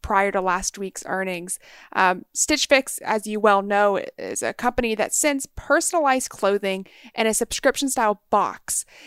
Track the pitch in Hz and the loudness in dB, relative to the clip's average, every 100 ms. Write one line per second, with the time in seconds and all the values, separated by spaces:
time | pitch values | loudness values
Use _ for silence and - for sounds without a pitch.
0 | - 202 196 196 185 180 190 - 190 - | -2 0 2 0 0 -2 -4 -6 -10 -10
1 | - 185 190 175 180 - - - - - | -6 -4 -2 -4 -6 -10 -12 -20 -6 2
2 | 185 185 - - - 302 - 269 262 - | 2 2 -4 -4 0 0 4 2 2 -8
3 | - 214 214 214 214 196 202 202 208 196 | -4 -4 -2 2 4 4 4 2 4 2
4 | - - 95 - 226 - 247 247 240 220 | -4 -10 -8 -4 -4 -2 -2 0 -2 0
5 | 214 - 302 277 - - - 302 - 349 | -2 0 0 0 -6 -10 0 0 2 0
6 | 285 262 - - 196 202 196 190 190 - | 2 2 -2 -2 0 2 -2 -4 -8 -18
7 | 240 - 220 214 233 - 269 - 277 254 | -12 -2 0 0 -2 0 0 0 -2 0
8 | 220 208 - 208 151 - - - - - | 0 0 0 0 0 -4 -6 -6 -8 -16